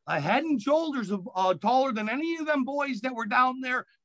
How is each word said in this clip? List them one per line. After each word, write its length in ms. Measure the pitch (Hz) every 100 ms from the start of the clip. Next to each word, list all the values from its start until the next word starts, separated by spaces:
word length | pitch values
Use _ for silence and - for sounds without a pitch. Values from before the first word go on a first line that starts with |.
| -
a 140 | 160
head 240 | 151 247
and 180 | 320 262
shoulders 480 | 277 311 320 262 190
of, 180 | 202 180
uh, 180 | 185 185
taller 380 | 185 214 254 269
than 160 | 220 214
any 280 | 262 330 330
of 100 | 311
them 180 | 294
boys 360 | 254 285 277 208
that 140 | 262
were 120 | 233 214
down 340 | 247 254 254
there 240 | 254 254 - _